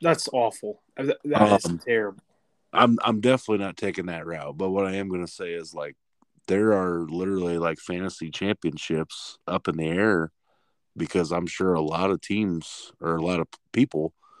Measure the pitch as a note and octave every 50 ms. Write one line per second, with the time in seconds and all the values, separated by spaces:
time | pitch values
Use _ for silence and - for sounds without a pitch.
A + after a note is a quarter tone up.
0 | E3 E3+ D#3 - - - - B2+ A#2 A2 - - - G#2 G#2 - _ _ _ -
1 | C3+ C#3+ - - - D3 D3 A#2+ G#2+ G#2 G#2 G2 - E2+ E2+ E2 - B2 A#2 A2+
2 | G#2+ G2+ F#2+ - _ _ _ _ _ _ _ _ _ _ - - B2 A#2+ A#2 A2
3 | - A2+ A2+ G#2+ G#2+ B2 C3 B2+ - A2 G#2+ G2 G2 F#2+ E2+ - G#2+ G2 F2+ F#2+
4 | F2 F2+ E2+ E2 D#2 E2 E2 D#2 C#2+ D2 D2 D#2 F#2+ F#2+ F#2+ G2 G2 F#2+ F#2 G2
5 | G2 F#2+ F2+ F2+ F2 D#2+ - - F#2+ F2 E2+ E2+ D#2+ D#2 - D2 D2 D2 C#2 -
6 | _ _ _ _ _ _ _ _ _ - F#2+ G2+ G#2+ A2 G#2+ F#2+ F#2 F2+ F2 E2+
7 | E2 D#2 E2 F2 F#2 G2 G2 F#2 F2+ F2 E2+ E2 E2 E2 D#2+ - - - F2+ F2
8 | F#2+ F#2+ - - E2+ D#2+ - - F#2+ G2+ G#2 - - D#2+ C#2+ - - - E2 D#2
9 | D#2+ - - - - - - - _ - F2+ F#2 - F#2+ D#2 D#2+ D#2+ D#2+ E2+ F#2
10 | G#2+ A2 G2 E2 E2 D#2 - _ _ _ _ _ _ _ _ _ _ _ _ -
11 | E2 - - F#2 E2+ D2+ F2 E2+ F2 E2+ - - F#2+ F#2 F2+ D#2+ D#2 D2+ D#2 E2+
12 | F#2+ G2 F#2+ D#2+ - - G2+ G#2+ G#2+ F#2+ E2+ D#2+ - - - - - - - _
13 | E2 E2 E2 E2 E2 F2+ F2+ E2+ E2 - - - _ _ - A#2 B2+ - - D#2
14 | D#2+ E2 - _ _ _ _ -